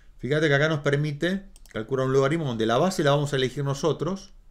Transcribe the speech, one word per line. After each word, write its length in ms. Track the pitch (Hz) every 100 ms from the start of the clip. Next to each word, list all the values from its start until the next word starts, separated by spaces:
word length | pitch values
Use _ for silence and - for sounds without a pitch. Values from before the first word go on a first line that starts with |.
| - -
Fíjate 300 | 123 151 156
que 60 |
acá 140 | 139 156
nos 120 | 156
permite 680 | 143 143 151 143 170 190 - - -
calcular 340 | 110 110 131 131
un 60 |
logaritmo 320 | 135 135 165
donde 220 | 143 117 110
la 120 | 120
base 260 | 180 190
la 80 | 147
vamos 200 | 143 143
a 40 | 135
elegir 260 | 131 143
nosotros. 720 | 139 139 165 135 151 196 - - -